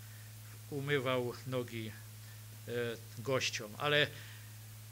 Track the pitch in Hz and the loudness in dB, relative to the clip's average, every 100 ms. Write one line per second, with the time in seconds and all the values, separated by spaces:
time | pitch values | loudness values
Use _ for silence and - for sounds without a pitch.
0 | - - - - - - - 147 139 147 | -12 -12 -12 -12 -12 -12 -4 -2 4 4
1 | 127 127 123 110 123 127 110 117 110 104 | 6 4 4 0 0 0 0 -2 -4 -6
2 | - - - - - - - 120 117 110 | -10 -12 -12 -12 -12 -10 -4 0 0 -2
3 | 110 110 110 131 - - 107 110 143 147 | -6 -4 2 4 4 0 -4 0 6 8
4 | 143 - - - - - - - - | 6 2 -10 -10 -12 -12 -12 -12 -12